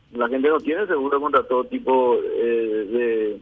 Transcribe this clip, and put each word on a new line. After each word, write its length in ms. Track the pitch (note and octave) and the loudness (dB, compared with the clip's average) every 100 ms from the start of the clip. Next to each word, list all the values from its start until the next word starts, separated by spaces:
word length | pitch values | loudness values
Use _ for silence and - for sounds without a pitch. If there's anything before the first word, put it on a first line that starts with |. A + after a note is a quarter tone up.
| _ | _
la 160 | A#2+ A#2 | -4 -2
gente 200 | C3 D3 | 2 2
no 100 | D#3 | 2
tiene 280 | C#3+ E3+ G3+ | 0 -2 -2
seguro 340 | D3+ C3+ C#3+ | -2 0 0
contra 220 | D3 E3+ | 2 0
todo 200 | - B2+ | 2 -2
tipo, 520 | B2 B2+ B2+ C3 B2 A2+ | -2 -4 2 2 4 2
eh, 1200 | - F#2+ A#2 A#2 A2+ G#2+ G2+ A#2+ A#2+ A2+ G#2+ G#2 | 0 -2 0 0 0 -2 -2 -2 0 0 -2 -4